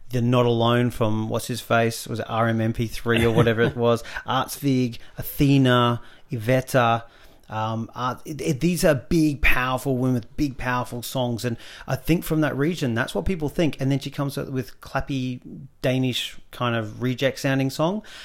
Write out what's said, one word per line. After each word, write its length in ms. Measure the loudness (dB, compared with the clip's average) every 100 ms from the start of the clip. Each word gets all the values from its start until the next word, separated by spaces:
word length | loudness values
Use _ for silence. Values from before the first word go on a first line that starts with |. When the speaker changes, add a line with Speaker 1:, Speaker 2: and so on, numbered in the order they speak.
| -4
Speaker 1:
the 100 | 0
Not 280 | 4 4 4
Alone 420 | 4 4 4 2
from, 400 | 0 0 0 0
what's 160 | -4 -4
his 160 | -8
face? 460 | 0 2 2 -2 -8
Was 120 | -6
it 60 | -4
R 200 | 0 2
M 120 | 2
M 140 | 0
P 140 | 0 -4
three 360 | -4 0 4
or 80 | 4
whatever 300 | 2 0 2
it 160 | 0 2
Speaker 2:
<laughs> 0 |
Speaker 1:
was? 260 | 2 2 -2 -10 -4
Artsvig, 720 | -2 -2 -4 0 2 0 -4 -14 -12
Athena, 800 | -12 2 4 6 6 6 4 0 -6 -20 -10
Iveta. 720 | -6 0 0 2 2 4 2 -2 -18 -20 -20 -10
Um, 420 | -6 -4 -4 -6
uh, 220 | -6 -6 -6 -10
it, 160 | -6
it, 180 | -4 0
these 220 | 0 2
are 120 | 4 2
big, 480 | 2 2 2 4
powerful 520 | 4 6 4 -2 0 0
women 200 | 2 0
with 200 | -2 -2
big, 200 | -2 -2
powerful 460 | -2 -2 -2 -8
songs. 420 | -6 -2 -2 -2 -2
And 100 | -4 -10 -18 -6
I 100 | -6
think 260 | 2 2
from 180 | 2 0
that 160 | 0 2
region, 380 | 0 0 -2 0
that's 180 | -2
what 120 | -2 -2
people 220 | -2 -2
think. 320 | 0 0 0
And 120 | 0
then 80 | 0
she 100 | -2
comes 300 | -4 -4 -4
up 100 | -6
with 320 | -6 -6 -12
clappy 580 | -6 -6 -4 -4 -4 -6 -12 -16 -16 -4
Danish 520 | -2 0 0 -2 -6 -10 -16
kind 260 | -6 -2 -2
of 280 | -4 -4
reject 340 | -2 0 -2 0
sounding 320 | 0 0 0
song. 320 | 0 -2 -2 -8 -16